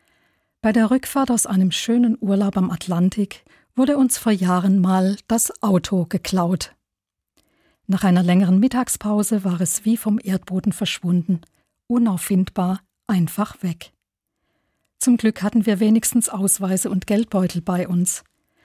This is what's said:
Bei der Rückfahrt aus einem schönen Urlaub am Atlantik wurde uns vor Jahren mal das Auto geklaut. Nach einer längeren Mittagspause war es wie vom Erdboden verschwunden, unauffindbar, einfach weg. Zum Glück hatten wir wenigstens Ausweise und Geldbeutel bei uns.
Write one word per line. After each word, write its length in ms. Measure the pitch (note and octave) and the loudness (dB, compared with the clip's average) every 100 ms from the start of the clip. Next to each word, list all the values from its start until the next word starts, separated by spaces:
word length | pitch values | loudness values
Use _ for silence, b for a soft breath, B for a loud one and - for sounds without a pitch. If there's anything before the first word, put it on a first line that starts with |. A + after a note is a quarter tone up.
| _ _ _ _ _ _ | _ _ _ _ _ _
Bei 120 | A3 | 0
der 180 | A3 A3 | 2 2
Rückfahrt 400 | C4 - C#4 C4 | 2 0 -2 0
aus 160 | A#3 - | 0 0
einem 240 | F#3+ F#3 | 2 2
schönen 440 | F#3 - A#3+ A#3+ A3 | 0 0 2 2 0
Urlaub 360 | G3 G3 G3+ G3 | 0 0 0 0
am 140 | F3+ | -2
Atlantik 720 | E3+ - F3 F#3 G#3+ G3+ - _ b b | -4 -4 0 0 0 -6 -6 _ b b
wurde 220 | - C4+ C#4+ | -2 0 2
uns 220 | B3+ - | 0 0
vor 140 | A#3 | 0
Jahren 460 | G3+ F3+ F3+ F#3+ G3 | 0 2 2 2 2
mal 380 | F3+ F#3+ F#3 G3+ - | 4 2 0 -2 -2
das 360 | A3+ - - | -2 -2 -4
Auto 440 | G#3+ F3+ - F#3+ E3 | 0 0 0 -2 -2
geklaut. 680 | F#3 - F#3 E3+ F#3 - _ _ _ _ _ _ _ _ _ _ _ - | -4 -2 -2 0 -2 -6 _ _ _ _ _ _ _ _ _ _ _ -4
Nach 160 | F#3+ | 0
einer 180 | G3 F3+ | 2 2
längeren 380 | F3 F3+ F#3 F#3 | 4 4 4 4
Mittagspause 840 | B3+ B3 B3 - G#3+ G#3 G#3 G#3+ | 2 0 -4 -4 -2 -2 0 -2
war 180 | F#3+ F3 | -2 -2
es 240 | F3+ - | -2 -2
wie 120 | A3 A#3 | 0 0
vom 240 | A3 G#3 | 0 -2
Erdboden 500 | F#3+ F#3 - F#3 G3+ | -2 -4 -4 -2 -2
verschwunden, 680 | - G3 - F3 F3+ E3+ E3+ b b b b - | -2 -6 -4 0 0 0 -4 b b b b -4
unauffindbar, 920 | A#3+ A3+ F#3 - F#3+ F#3 - F3+ F#3+ _ _ - | 0 0 -2 0 0 0 -2 -2 -4 _ _ -2
einfach 560 | F#3+ D#3+ - G#3 - | 0 0 -2 -6 -6
weg. 280 | F#3 E3 - _ _ _ _ _ _ _ _ _ _ - | -8 -8 -12 _ _ _ _ _ _ _ _ _ _ -4
Zum 180 | - A#3+ | 0 2
Glück 260 | A3 - | 2 -2
hatten 220 | G3+ A#3 | -2 0
wir 160 | G#3+ G3 | 0 2
wenigstens 480 | G#3+ A3 - A#3+ - | 4 2 2 -2 -2
Ausweise 640 | F#3+ G3 - F#3+ F#3 F#3 | -2 -2 -2 -2 -2 -2
und 160 | F#3 - | -4 -2
Geldbeutel 560 | G#3 A3+ G3+ F#3 F3 | -2 0 0 0 -2
bei 260 | E3+ F3+ F3+ | -4 -4 -2
uns. 340 | F3 F3+ - _ _ b b | 0 -2 -4 _ _ b b